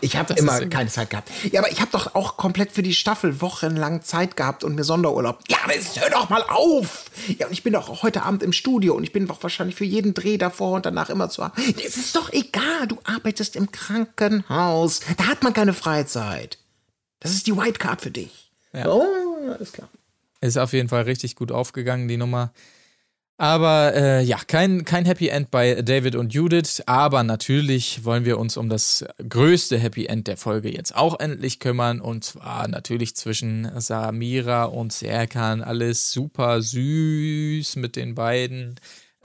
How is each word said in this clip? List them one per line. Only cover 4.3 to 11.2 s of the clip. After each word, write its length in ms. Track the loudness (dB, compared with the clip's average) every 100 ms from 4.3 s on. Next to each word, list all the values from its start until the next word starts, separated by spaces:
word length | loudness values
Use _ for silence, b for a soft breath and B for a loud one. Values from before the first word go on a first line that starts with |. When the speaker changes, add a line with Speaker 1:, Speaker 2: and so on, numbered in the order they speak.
| 0
Speaker 1:
gehabt 300 | -2 -2 -4
und 100 | -2
mir 80 |
Sonderurlaub. 560 | 0 2 2 2 0 -4 -2
Ja, 120 | -2
aber 100 | 0 -2
jetzt 220 | -2 -2
hör 80 | 2
doch 200 | 2 2
mal 140 | 2 2
auf! 560 | 4 4 4 2 -6 -10 B -6 -4
Ja, 60 | -4
und 60 |
ich 100 | -2
bin 100 | 0 0
auch 260 | -2 -2
heute 200 | -2 0
Abend 200 | -2 0
im 80 | 0
Studio 440 | 0 2 2 4 2
und 80 | 0
ich 80 |
bin 160 | -2 -2
auch 120 | -4
wahrscheinlich 340 | -6 -4 -4 -2
für 80 | -2
jeden 280 | 2 0
Dreh 240 | 0 0 0
davor 340 | 0 -2 -2
und 120 | 0 -2
danach 240 | -4 -2
immer 200 | -2